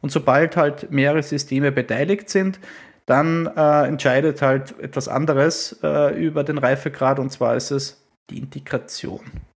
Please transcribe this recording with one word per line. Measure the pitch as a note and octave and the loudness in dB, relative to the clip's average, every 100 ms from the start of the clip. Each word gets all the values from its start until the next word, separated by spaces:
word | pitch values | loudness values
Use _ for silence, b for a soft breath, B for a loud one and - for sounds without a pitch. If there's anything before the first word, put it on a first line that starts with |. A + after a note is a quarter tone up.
Und | C#3+ | -2
sobald | - C3+ C3+ D#3+ F3 | 0 2 2 2 2
halt | D3 C#3+ - | 0 0 -4
mehrere | C#3 C#3 D#3 | 0 2 2
Systeme | D3 C#3+ - C3+ C#3+ | -2 -6 -4 0 0
beteiligt | C#3 B2 A2+ D#3 G3+ - | 0 -2 -2 0 -2 0
sind, | G3 F#3+ F#3+ B B B B - | 0 0 -4 B B B B 2
dann, | C3 D#3+ E3 D#3+ - | 4 4 0 -2 2
äh, | D3+ D3 C3+ | 4 4 2
entscheidet | D3 C#3 B2+ D#3 D3 | 2 2 4 2 2
halt | C3+ C3+ C#3 - | 2 0 -2 -14
etwas | C#3 C#3 C3 | -8 -6 -4
anderes, | C3 D#3 C3+ D3+ E3 - - | -2 0 2 2 0 -8 -4
äh, | D#3 D3 D3 - | -2 2 2 0
über | D#3+ D3+ | -2 -2
den | C#3 D3 | -2 0
Reifegrad, | B2+ C3+ D3 B2+ C3 C3+ | 2 0 -4 0 0 0
und | C3+ | -2
zwar | - A#2+ A#2+ | -2 0 0
ist | - | -2
es | C#3 C#3 - _ _ _ | -4 -4 -14 _ _ _
die | - | -14
Integration. | C#3 - C3+ B2+ - - - - - - - | -12 -14 -8 -8 -8 -12 -10 -12 -14 -16 -18